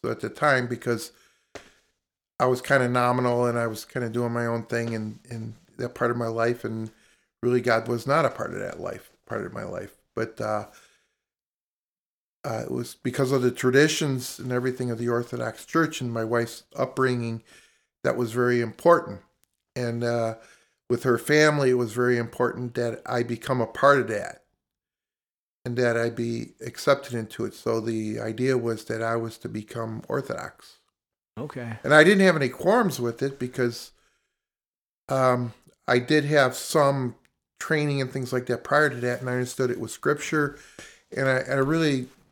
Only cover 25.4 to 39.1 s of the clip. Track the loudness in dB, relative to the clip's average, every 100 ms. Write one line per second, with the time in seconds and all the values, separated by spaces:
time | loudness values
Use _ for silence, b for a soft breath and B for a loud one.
25.4 | _ _ -6 0 2 2 0 -2 -4 -4
26.4 | -8 _ -14 -4 2 2 0 -6 -6 -6
27.4 | -8 -6 -2 -2 -2 -4 -4 -6 -6 -2
28.4 | 0 0 0 -6 -6 -4 -2 -2 -4 -8
29.4 | -10 -10 -10 -10 -8 -10 -4 -4 -4 -8
30.4 | -10 -16 -20 _ _ _ _ _ _ -12
31.4 | -10 -10 -10 -6 6 8 8 8 6 4
32.4 | 0 -2 2 2 2 0 -4 -2 -6 -4
33.4 | -8 -2 -2 -2 -16 _ _ _ _ _
34.4 | _ _ _ _ _ _ -4 2 4 2
35.4 | -2 -8 _ _ 0 0 4 2 4 4
36.4 | 4 0 -2 2 4 2 -4 -6 _ _
37.4 | _ _ -4 0 0 0 -2 -4 -4 -4
38.4 | -2 -6 0 2 2 0 -4